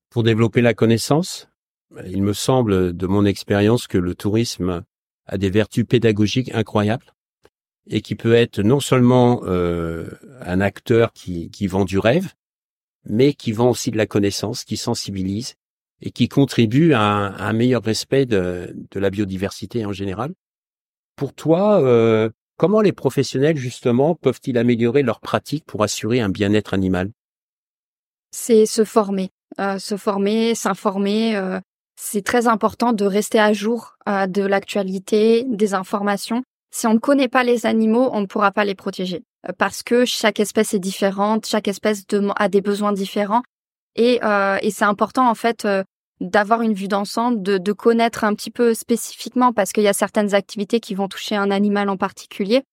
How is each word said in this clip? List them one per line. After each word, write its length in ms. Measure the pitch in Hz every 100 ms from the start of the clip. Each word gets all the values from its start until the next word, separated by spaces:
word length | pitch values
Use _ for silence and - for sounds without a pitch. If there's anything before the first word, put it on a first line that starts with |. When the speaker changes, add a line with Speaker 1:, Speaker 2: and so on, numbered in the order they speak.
| _
Speaker 1:
Pour 120 | 120
développer 380 | 113 110 113 127
la 140 | 120
connaissance, 720 | 110 113 113 - 147 185 - - _ _ _ _ - 95
il 160 | 95
me 120 | 101
semble, 600 | 101 - 131 117 95 90
de 120 | 87 92
mon 180 | 101
expérience, 600 | 101 95 - 101 104 120 -
que 100 | 101
le 180 | 90
tourisme 720 | 87 104 107 120 - 90 87 101 _ _ _ -
a 120 | 98
des 100 | 98
vertus 380 | 101 104 - 107
pédagogiques 680 | 123 113 101 104 127 127
incroyables 520 | 117 107 107 104 120 _ _ _ _ _ _ _ _ -
et 120 | 110
qui 160 | - 104
peut 180 | 117
être 260 | 117 120 -
non 200 | 101 139
seulement, 640 | - 131 123 127 123 120
euh, 680 | - 90 87 85 82 82 - - - -
un 200 | 87 92
acteur 520 | 101 - - 117 113
qui, 380 | - - 85 85
qui 180 | - 98
vend 160 | 95
du 160 | 95 98
rêve, 320 | 104 151 190 _ _ _ _ _ _ _ -
mais 240 | 107 139
qui 200 | 143 -
vend 180 | 107 123
aussi 220 | 117 -
de 40 | 110
la 100 | 104
connaissance, 580 | 107 101 - 101 -
qui 120 | - 107
sensibilise 800 | - 113 - 98 95 101 127 - _ _ _ _
et 80 | 98
qui 180 | - 120
contribue 640 | - 139 - 113 127 165
à 60 | 127
un, 320 | 104 104 101
à 120 | 95
un 80 | 101
meilleur 320 | 110 123 120
respect 420 | 107 107 - 135 131
de, 480 | 101 90 90 87 - -
de 100 | -
la 80 | 98
biodiversité 800 | 95 101 95 98 - 101 120 104
en 60 |
général. 420 | 95 98 92 135 185 _ _ _ _ _ _ _
Pour 180 | - 139
toi, 480 | - 147 165 208 202
euh, 480 | 131 117 113 110 113 - _ -
comment 220 | 165 214
les 120 | 208
professionnels, 640 | 123 139 143 127 131 143 156
justement, 600 | 123 - 127 120 151 170
peuvent-ils 420 | 131 123 - 120
améliorer 460 | 120 120 117 135
leurs 160 | 131 104
pratiques 440 | - 113 - 147
pour 200 | _ 95
assurer 360 | 104 - 110 123
un 80 | 104
bien-être 460 | 92 101 104 -
animal ? 380 | 95 92 90 95 - _ _ _ _ _ _ _ _ _ _ _
Speaker 2:
C'est 340 | - - 220 214
se 180 | -
former, 460 | 214 233 196 196 185 _ _ -
euh, 180 | 196 196
se 180 | - 202
former, 600 | - 196 202 220 226 220
s'informer. 800 | 208 202 214 190 196 214 226 208
Euh, 240 | 185 190 - _ _
c'est 300 | - - 208
très 240 | - 247 233
important 440 | 220 220 - 240
de 120 | 214
rester 340 | 202 196 208 226
à 140 | 214
jour, 440 | 214 202 233 - _ -
euh, 180 | 196 196
de 160 | 185
l'actualité, 1000 | 196 196 196 208 190 190 - 214 220 226 262
des 240 | 202 208
informations. 720 | 190 190 208 202 202 - 233 254 _ _
Si 160 | - 233
on 60 |
ne 60 | 226
connaît 300 | 254 277 269
pas 160 | 262
les 200 | 247 240
animaux, 460 | 220 220 220 226 262
on 80 | 214
ne 60 | 196
pourra 240 | 208 202
pas 160 | 220 202
les 80 |
protéger, 480 | 190 202 190 185 175 - _ -
euh, 40 | 180
parce 260 | 202 -
que 220 | - 240
chaque 360 | 247 - 220 208
espèce 340 | 208 - 220
est 40 | 214
différente, 680 | 185 - 196 196 202 220 -
chaque 220 | 214 202
espèce 380 | 190 214 208 -
dem-, 280 | 208 202 -
a 140 | 208
des 100 | 196
besoins 320 | 196 202 208
différents. 480 | 202 196 214 202 226 - _ _ _ _
Et, 280 | - 240 247
euh, 360 | 214 202 196 196
et 100 | 214
c'est 140 | -
important, 460 | 208 208 208 - 254
en 40 |
fait, 300 | 214 233 233
euh, 180 | 214 196 190 _ _ -
d'avoir 400 | 180 208 202 226
une 140 | 226
vue 140 | 196 190
d'ensemble, 540 | 196 208 - 240 233
de, 140 | 185 196
de 160 | 185
connaître 520 | 202 233 233 233 -
un 100 | 214
petit 160 | 208 -
peu 240 | - 240
spécifiquement, 800 | 226 - 233 - - 226 247 247
parce 180 | 233 190
qu'il 120 | -
y 40 | 208
a 60 |
certaines 400 | 196 202 220 208
activités 460 | 202 196 - 202 240
qui 140 | -
vont 140 | 190 196
toucher 280 | - - 208
un 140 | 202
animal 380 | 196 208 202 202
en 80 | 190
particulier. 640 | 190 - - - 196 254 -